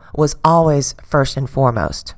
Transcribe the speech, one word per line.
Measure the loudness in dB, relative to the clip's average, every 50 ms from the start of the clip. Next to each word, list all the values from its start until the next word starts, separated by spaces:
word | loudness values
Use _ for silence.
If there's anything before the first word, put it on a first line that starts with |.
| -16 -12 -2
was | 0 0 0 0 -2 0
always | 2 4 4 4 4 2 2 0 -2 -6 -10 -12
first | -2 0 0 0 0 -2
and | -6 -6 -6
foremost. | -2 0 0 2 2 0 -4 -4 -6 -8 -12 -14 -12